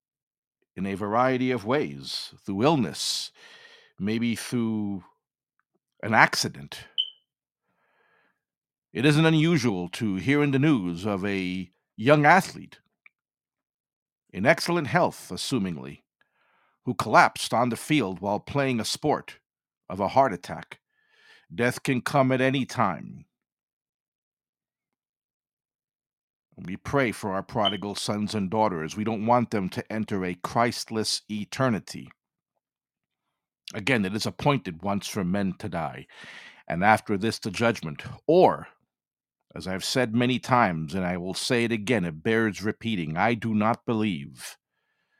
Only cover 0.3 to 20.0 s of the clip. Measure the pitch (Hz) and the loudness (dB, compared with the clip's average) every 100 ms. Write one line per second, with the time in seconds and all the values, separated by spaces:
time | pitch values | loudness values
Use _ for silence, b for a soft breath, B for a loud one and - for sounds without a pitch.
0.3 | _ _ _ _ - 95 98 104 110 127 | _ _ _ _ -8 -6 -4 0 2 4
1.3 | 127 127 127 104 139 98 69 65 - - | 2 0 -2 0 -2 -2 -8 -10 -10 -10
2.3 | - - 98 131 165 98 - - - - | -12 -6 0 4 4 2 -2 -4 -4 -8
3.3 | - B B B B B B 98 113 117 | -14 B B B B B B -2 0 0
4.3 | 110 - 127 113 110 104 98 - _ _ | -2 -2 -2 0 0 -2 -6 -10 _ _
5.3 | _ _ _ _ _ _ _ 104 110 156 | _ _ _ _ _ _ _ 2 6 6
6.3 | - 98 - 71 - - - - - _ | 4 -4 -8 -16 -16 -12 -8 -8 -10 _
7.3 | _ _ _ _ _ _ _ _ _ _ | _ _ _ _ _ _ _ _ _ _
8.3 | _ _ _ _ _ _ 80 139 151 160 | _ _ _ _ _ _ 0 4 6 6
9.3 | 160 156 170 120 95 87 - 113 95 92 | 4 4 4 2 0 -4 -4 -4 -2 0
10.3 | 143 147 135 147 139 90 85 101 98 101 | 0 2 2 4 2 0 -4 -2 -2 -2
11.3 | 98 92 92 90 _ _ - 107 151 147 | -2 -4 -6 -8 _ _ -2 6 6 8
12.3 | 180 - - - - _ _ _ _ _ | 6 4 -6 -18 -20 _ _ _ _ _
13.3 | _ _ _ _ _ _ _ _ _ _ | _ _ _ _ _ _ _ _ _ _
14.3 | 98 113 165 - 175 139 175 143 - - | -2 2 2 0 -2 0 2 2 -2 -12
15.3 | 92 - 131 95 78 65 80 _ _ _ | -10 -4 -2 -2 -6 -10 -16 _ _ _
16.3 | _ _ _ _ _ - 120 110 151 165 | _ _ _ _ _ -6 -6 4 6 6
17.3 | - - 117 123 113 - 151 101 90 101 | 4 -2 0 0 -2 0 2 2 -2 -2
18.3 | 101 - 143 135 123 107 - 151 - - | -2 -2 -2 0 0 -2 -4 -2 -2 -4
19.3 | - _ _ _ _ - 95 | -18 _ _ _ _ -10 -4